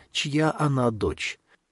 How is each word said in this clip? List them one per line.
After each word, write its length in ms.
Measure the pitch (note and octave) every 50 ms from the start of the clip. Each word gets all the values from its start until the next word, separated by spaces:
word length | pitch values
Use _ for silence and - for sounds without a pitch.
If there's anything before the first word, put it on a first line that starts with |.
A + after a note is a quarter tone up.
| - _
чья 440 | - - - D3 C#3 D3+ D#3 D#3 D3+ -
она 320 | D3+ D3 C#3 C3 B2 A#2+
дочь? 480 | A2+ G#2 G#2 F#2 E2+ - - - - - _ _ _ _ _ _